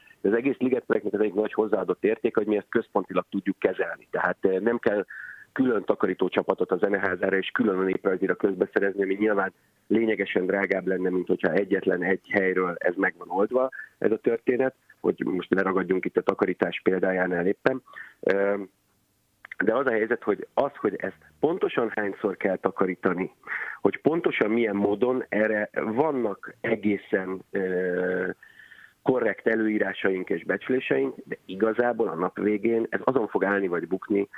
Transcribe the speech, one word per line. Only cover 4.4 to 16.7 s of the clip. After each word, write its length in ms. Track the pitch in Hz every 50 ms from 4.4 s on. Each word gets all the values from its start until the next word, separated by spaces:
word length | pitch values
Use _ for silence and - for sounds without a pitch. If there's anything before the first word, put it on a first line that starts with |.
ö, 180 | - 95 95 95
nem 200 | 101 117 117 120
kell 260 | - 113 104 104 92 - - - - - - - - _ -
külön 320 | - 131 127 113 101 90
takarítócsapatot 840 | - - - - 95 92 - 95 90 - 104 90 - 98 - 90 -
a 60 | -
Zeneházára 600 | 98 104 98 101 95 98 95 90 90 98 95 95
és 140 | 95 92 - -
külön 260 | - 117 107 92 92
a 40 | 95
Néprajzira 520 | 95 92 - - 98 92 90 98 90 90
közbeszerezni, 680 | - - 101 95 90 98 - - 98 98 98 95 101 98
ami 120 | 95 98
nyilván 380 | 101 107 107 104 95 95 95 - _ _ _ _ _ _
lényegesen 600 | - 107 113 117 110 107 92 98 - - 101 90
drágább 400 | 92 98 98 98 92 95 95 90
lenne, 240 | 95 95 92 92 92
mint 160 | 92 92 87
hogyha 260 | - 90 - - 90 80
egyetlen 500 | 98 101 92 95 95 - 98 90 90 87
egy 180 | 90 95 92 _ -
helyről 440 | - 101 95 92 92 92 92 90 87 -
ez 160 | - 90 87
meg 180 | 95 95 92 - 87
van 120 | 90 90
oldva, 400 | - 95 107 110 123 127 131 131 - - - - _ -
ez 120 | - 104
a 80 | 110 -
történet, 560 | - 123 117 - - - 123 120 131 131 - _ _ _ - _
hogy 220 | - 95 92 - -
most 300 | - 92 90 85 - 90
leragadjunk 500 | 95 95 95 92 95 92 87 92 90 -
itt 120 | 87 -
a 60 | - -
takarítás 580 | - 98 - 104 92 90 - 98 87